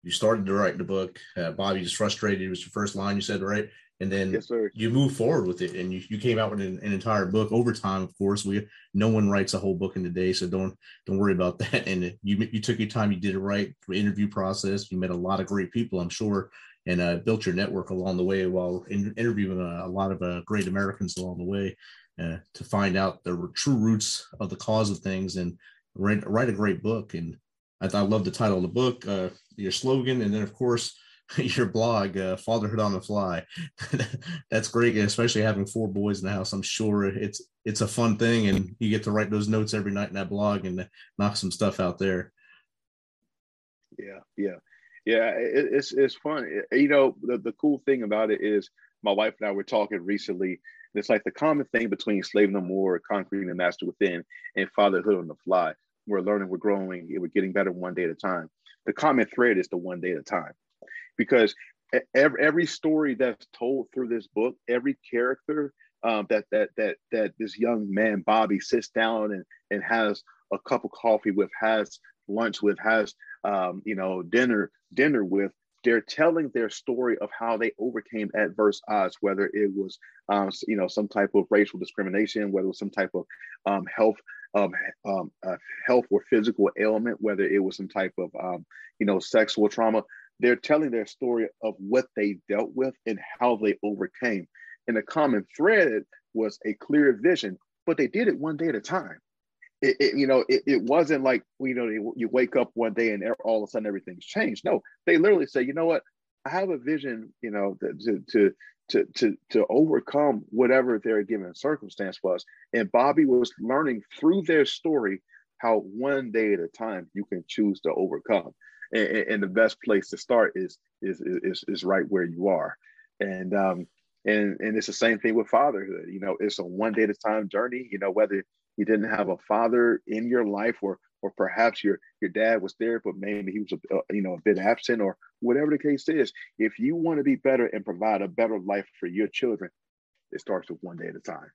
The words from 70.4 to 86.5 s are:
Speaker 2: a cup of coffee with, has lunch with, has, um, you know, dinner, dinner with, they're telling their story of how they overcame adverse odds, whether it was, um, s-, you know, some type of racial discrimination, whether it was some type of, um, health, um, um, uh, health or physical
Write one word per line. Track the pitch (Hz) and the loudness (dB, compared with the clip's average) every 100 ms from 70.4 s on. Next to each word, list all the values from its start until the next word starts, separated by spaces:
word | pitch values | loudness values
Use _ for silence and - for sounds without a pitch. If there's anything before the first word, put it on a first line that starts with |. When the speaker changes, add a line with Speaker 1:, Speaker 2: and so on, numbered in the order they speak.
| _ | _
Speaker 2:
a | 98 | -8
cup | - 127 | -2 -2
of | 107 | -2
coffee | - 113 107 110 | -2 2 2 2
with, | 98 98 - | 0 -2 0
has | 110 110 104 - _ _ - | 0 0 -2 -8 _ _ -8
lunch | 101 113 101 | -2 -2 0
with, | 104 98 | 0 2
has, | 110 113 101 - - - | 2 2 2 -6 -20 -8
um, | 98 98 92 92 104 | -2 -2 -2 -4 -6
you | |
know, | 98 95 92 | -4 -2 -4
dinner, | 85 113 127 110 92 _ _ | 0 2 4 2 -2 _ _
dinner | - 147 135 | 0 2 2
with, | 95 98 98 _ _ _ | 2 0 0 _ _ _
they're | 120 117 | 2 2
telling | - - 160 165 143 | 0 2 4 4 0
their | 120 110 | -2 -4
story | - - 123 123 110 | -4 -6 -2 0 0
of | 104 - | -4 -6
how | 117 113 | -4 -2
they | 113 - | -2 -2
overcame | 120 117 - 113 104 | -6 -6 -8 -6 -4
adverse | 107 104 98 107 101 - | -2 -2 4 2 2 -2
odds, | 107 92 - | 0 0 -2
whether | 101 95 98 | -2 0 -2
it | 104 101 | 0 0
was, | 95 95 - - - - | 0 -6 -8 -20 -20 -2
um, | 101 98 | 0 0
s-, | - - | -4 -4
you | 107 | -2
know, | 92 | 0
some | - 104 | -2 -2
type | 107 98 | 0 2
of | 101 95 | 2 2
racial | 104 104 95 | 4 2 -2
discrimination, | 90 - 95 95 107 110 104 | -10 -6 -2 0 -2 -2 -2
whether | 98 95 | 0 -2
it | |
was | 92 | -4
some | 101 | -6
type | - 92 | -2 -2
of, | 92 85 - - - | -2 -8 -16 -20 -8
um, | 95 98 92 | -2 -2 -2
health, | - 110 104 - - - | 2 2 2 -10 -20 -4
um, | 101 98 90 - - | 0 0 -2 -8 -8
um, | 104 95 80 _ 92 | -4 -4 -4 _ -8
uh, | 90 - - - | -8 -8 -10 2
health | 123 - | 2 4
or | 101 - | 0 4
physical | 117 107 | 2 2